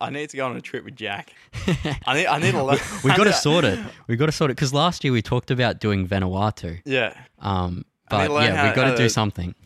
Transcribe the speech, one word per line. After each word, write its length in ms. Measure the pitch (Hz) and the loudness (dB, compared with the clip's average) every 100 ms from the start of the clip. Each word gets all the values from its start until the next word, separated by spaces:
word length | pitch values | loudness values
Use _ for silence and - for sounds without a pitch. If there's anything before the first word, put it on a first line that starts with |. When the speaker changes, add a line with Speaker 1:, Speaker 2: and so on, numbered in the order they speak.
Speaker 1:
I 100 | - | -8
need 180 | 139 151 | -8 -10
to 60 | 135 | -6
go 80 | 131 | -6
on 80 | 113 | -6
a 40 | |
trip 240 | - 123 | -10 -12
with 120 | - 135 | -12 -10
Jack. 360 | 107 101 - - - | -8 -8 -10 -20 -18
Speaker 2:
<laughs> 140 | - - 160 156 139 | -8 -2 -2 -2 -4
Speaker 1:
I 100 | - | -2
need, 120 | 139 180 | 0 0
I 120 | 147 | 0
need 140 | 180 | 2
a 40 | 180 | 2
Speaker 2:
We, 40 | |
Speaker 1:
lot. 420 | 135 139 - 208 | 2 2 0 -2
Speaker 2:
we 60 | 135 | 4
Speaker 1:
<laughs> 60 | 170 | 6
Speaker 2:
gotta 160 | 208 | 6
sort 320 | 165 151 165 | 4 4 4
it. 140 | 131 92 107 - - | 4 0 -6 -12 -6
We 80 | 117 | 0
gotta 160 | 156 | 0
sort 180 | - 151 | 2 0
it. 60 | 123 | 0
'Cause 160 | 139 | 0
last 300 | 139 170 160 | 2 0 0
year 80 | 143 | 0
we 100 | 123 | 0
talked 300 | - 127 - | 0 -2 0
about 260 | 127 120 92 | 0 0 0
doing 280 | 110 101 92 | 0 0 0
Vanuatu. 760 | 98 92 95 107 - 85 85 | 0 0 0 -2 -2 -8 -10
Speaker 1:
Yeah. 300 | 139 131 107 - - _ | -4 -2 -2 -6 -18 _
Speaker 2:
Um, 460 | 98 95 90 87 - _ - | -4 -2 -2 -4 -10 _ -4
Speaker 1:
I 120 | 104 | 0
need 20 | |
Speaker 2:
but 20 | 120 | 0
Speaker 1:
to 60 | |
learn 100 | 147 113 | 2 2
Speaker 2:
yeah, 100 | 95 | 2
Speaker 1:
how 120 | 135 | 2
Speaker 2:
we 40 | |
gotta 160 | 127 131 | 2 2
Speaker 1:
how 60 | 123 | 2
Speaker 2:
do 80 | |
Speaker 1:
to 60 | 120 | 2
Speaker 2:
something. 440 | 110 107 - 87 - | 2 -2 -2 -8 -10